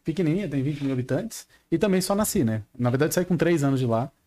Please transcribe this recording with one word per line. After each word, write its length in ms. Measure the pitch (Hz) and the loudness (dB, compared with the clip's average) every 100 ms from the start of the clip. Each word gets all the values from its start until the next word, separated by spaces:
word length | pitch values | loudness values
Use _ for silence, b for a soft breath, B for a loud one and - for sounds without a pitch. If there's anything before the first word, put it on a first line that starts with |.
pequenininha, 440 | - 156 160 175 185 | -6 -2 0 0 -2
tem 140 | 139 | -2
vinte 220 | 131 147 | -4 -2
mil 80 | 139 | -2
habitantes. 560 | 127 127 135 226 - - b b | -2 -2 -4 -4 -12 -18 b b
E 80 | 165 | 0
também 220 | 208 185 | 2 2
só 140 | 180 | 0
nasci, 300 | 202 214 208 | 0 0 0
né? 180 | 117 110 - - | 0 -2 -6 -2
Na 120 | 123 | 0
verdade, 240 | 131 156 | 2 2
saí 100 | 180 | 0
com 120 | 175 165 | 0 2
três 280 | 160 165 | 2 2
anos 160 | 139 135 | 2 2
de 60 | 123 | 2
lá. 240 | 113 131 _ | 0 -2 _